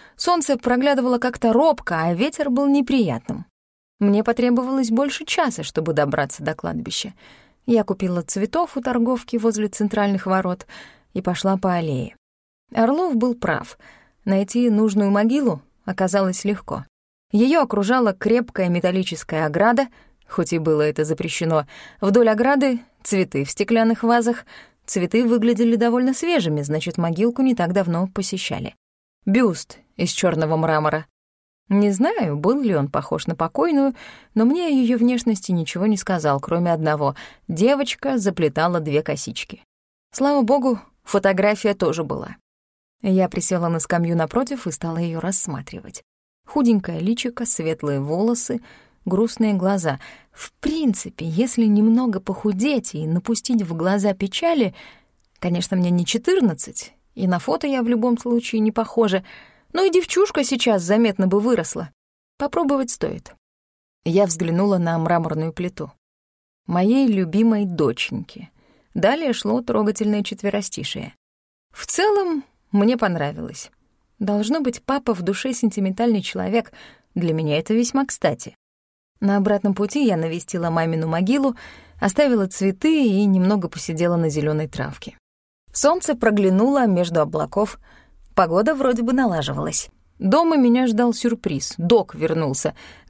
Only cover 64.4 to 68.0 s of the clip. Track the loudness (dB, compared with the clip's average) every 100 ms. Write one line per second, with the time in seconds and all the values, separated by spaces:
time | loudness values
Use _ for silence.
64.4 | -2 0 0 0 0 0 0 0 0 -4
65.4 | -6 -6 -8 -8 -14 -16 _ _ _ _
66.4 | _ _ -4 0 2 4 4 2 0 2
67.4 | 2 2 0 0 -2 -2